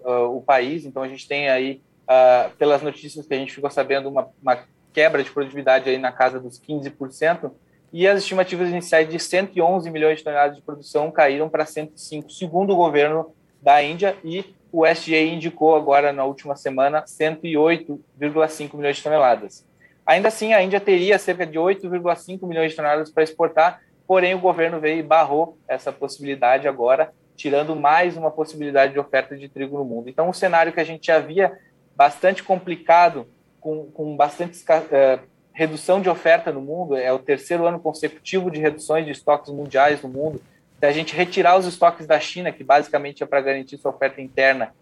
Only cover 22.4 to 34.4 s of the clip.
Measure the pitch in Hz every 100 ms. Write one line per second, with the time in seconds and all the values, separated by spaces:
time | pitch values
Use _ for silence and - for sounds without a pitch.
22.4 | 185 165 160 160 147 151 156 - 156 156
23.4 | 165 160 170 175 _ _ - 185 180 185
24.4 | 185 170 165 165 151 165 151 160 147 147
25.4 | 165 - - 131 139 135 139 - 143 135
26.4 | 123 135 143 113 120 135 - _ _ -
27.4 | 147 139 151 156 143 160 180 170 160 156
28.4 | 151 156 147 139 139 139 139 131 131 139
29.4 | 139 139 135 143 131 117 123 131 170 180
30.4 | 190 165 165 165 160 160 - 160 156 170
31.4 | 190 - _ _ _ - 151 - 180 196
32.4 | - 185 180 170 - 170 170 147 117 _
33.4 | _ _ 156 156 143 - 151 143 143 -